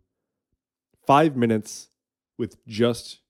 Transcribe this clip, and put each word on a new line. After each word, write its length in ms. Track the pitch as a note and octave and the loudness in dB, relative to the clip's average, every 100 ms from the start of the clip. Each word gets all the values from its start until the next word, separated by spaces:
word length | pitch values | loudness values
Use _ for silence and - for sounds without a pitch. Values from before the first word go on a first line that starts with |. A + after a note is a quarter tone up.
| _ _ _ _ _ _ _ _ _ _ - | _ _ _ _ _ _ _ _ _ _ 2
Five 300 | C#3 D#3+ C3 | 4 4 2
minutes 520 | A#2 A2 - - - _ _ _ _ - | 0 0 -4 -16 -20 _ _ _ _ -10
with 260 | A2+ - - | -10 -10 -10
just 540 | G#2+ A#2 A#2 - - | -2 0 -2 -10 -20